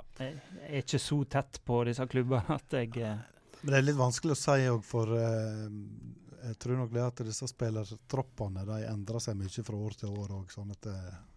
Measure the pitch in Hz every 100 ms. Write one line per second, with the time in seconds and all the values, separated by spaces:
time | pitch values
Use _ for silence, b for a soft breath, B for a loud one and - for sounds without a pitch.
0 | - - 131 147 - 185 - 143 - 139
1 | - 147 139 139 - - - 120 120 120
2 | 131 131 123 127 - 143 - 135 117 117
3 | 110 107 - - _ - 147 135 139 147
4 | 127 120 165 139 - 139 127 117 - 117
5 | 110 117 113 113 110 107 107 104 101 107
6 | 117 113 - - 120 110 120 127 120 117
7 | 123 120 113 107 131 - 117 110 104 107
8 | - 131 131 - 104 92 98 110 110 107
9 | 98 117 - 101 95 - 107 104 107 104
10 | 104 104 101 98 95 - 101 101 110 95
11 | 90 90 b